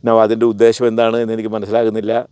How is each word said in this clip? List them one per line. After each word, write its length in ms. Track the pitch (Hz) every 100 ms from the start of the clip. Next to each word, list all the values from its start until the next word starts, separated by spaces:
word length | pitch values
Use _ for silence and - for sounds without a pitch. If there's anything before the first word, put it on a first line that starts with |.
| 120
Now 120 | 113 107
അതിൻ്റെ 200 | 113 117
ഉദ്ദേശം 340 | 104 117 110 123
എന്താണ് 300 | 113 117 117
എന്ന് 160 | 113 113
എനിക്ക് 120 | 107
മനസ്സിലാകുന്നില്ല. 640 | 107 101 113 113 110 104 117 127